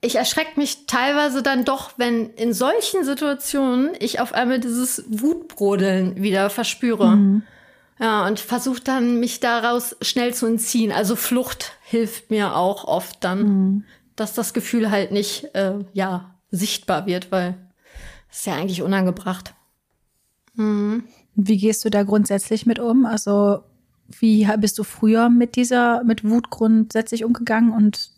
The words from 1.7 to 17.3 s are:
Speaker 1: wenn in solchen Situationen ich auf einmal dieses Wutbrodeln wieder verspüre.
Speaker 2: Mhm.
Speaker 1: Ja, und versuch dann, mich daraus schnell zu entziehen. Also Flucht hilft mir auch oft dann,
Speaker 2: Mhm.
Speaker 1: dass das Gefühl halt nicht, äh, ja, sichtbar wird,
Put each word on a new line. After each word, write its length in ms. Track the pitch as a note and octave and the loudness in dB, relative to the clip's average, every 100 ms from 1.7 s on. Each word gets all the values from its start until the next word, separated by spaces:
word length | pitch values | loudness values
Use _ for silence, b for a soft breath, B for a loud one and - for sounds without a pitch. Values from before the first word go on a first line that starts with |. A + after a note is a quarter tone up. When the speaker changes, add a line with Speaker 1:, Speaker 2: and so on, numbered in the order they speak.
| C4 - - | -2 -6 -4
Speaker 1:
wenn 340 | A#3+ A#3 A3+ | -2 -2 -4
in 220 | - A#3 | -4 -2
solchen 500 | A3+ B3+ A4 - G4 | 0 0 0 0 -2
Situationen 840 | C#4 C#4+ D4+ C#4 - C#4+ C4+ B3 C#4 F#4 | -2 -2 -2 -4 -4 -2 0 2 0 -2
ich 220 | A#3+ - | -4 -4
auf 120 | B3 | -4
einmal 280 | - B3 B3+ | -2 0 0
dieses 420 | B3 A#3 B3+ - - | -2 -2 -2 -4 -6
Wutbrodeln 1120 | G#3+ C#4 E4+ - - G3+ G3 F#3+ F#3+ F#3 F#3 | -2 0 -2 -6 -2 0 2 2 2 0 -2
wieder 280 | G3+ F#3+ G3 | -2 0 0
verspüre. 680 | G3+ A#3 - B3 G#3+ A3+ G#3 | -2 -6 -2 -2 2 6 6
Speaker 2:
Mhm. 260 | G3+ G3+ b b b b b _ | 6 2 b b b b b _
Speaker 1:
Ja, 260 | A3+ G#3+ F#3+ | -2 0 0
und 100 | G#3 | -2
versuch 400 | - A#3+ C4+ B3 | -4 -4 -2 -4
dann, 400 | - C4 A#3+ A#3+ | -2 0 2 2
mich 220 | A#3 - | 0 -2
daraus 560 | B3 A#3 A#3 A#3+ A#3+ - | -2 0 0 -2 -4 -8
schnell 320 | - - A#3+ | -4 -2 -2
zu 140 | A#3+ A3+ | 0 0
entziehen. 460 | A3+ A3+ A#3+ A3 | 0 0 0 0
Also 240 | - G3 A#3 | 0 0 -2
Flucht 560 | - B3 B3+ - - - | -2 -2 -2 -8 -12 -16
hilft 480 | - A#3 A3 - _ | -4 -2 -2 -6 _
mir 240 | G#3+ G3+ | -2 0
auch 300 | - F#3 G3 | 0 0 -2
oft 400 | - F3 F#3 - | -2 -4 -4 -6
dann, 160 | F#3 F#3+ | -4 0
Speaker 2:
Mhm. 420 | G#3 G3 F#3+ G3 G#3 B B | 2 2 2 0 -4 B B
Speaker 1:
dass 200 | - G#3+ | -10 -8
das 200 | - A3+ | -4 -4
Gefühl 380 | - - A#3 A3 | -4 -2 -2 0
halt 180 | G3+ G3 | 0 0
nicht, 420 | G3+ G3+ - D4+ - | -2 -2 -6 -8 -4
äh, 240 | F#3+ G3+ F#3+ | -2 -4 -6
ja, 380 | G3 F#3+ F3+ F#3 _ _ | -4 -4 -4 -10 _ _
sichtbar 540 | F#3 G#3 - - E3+ F#3+ | -4 -4 -6 -4 -4 -2
wird, 260 | - - | -4 -2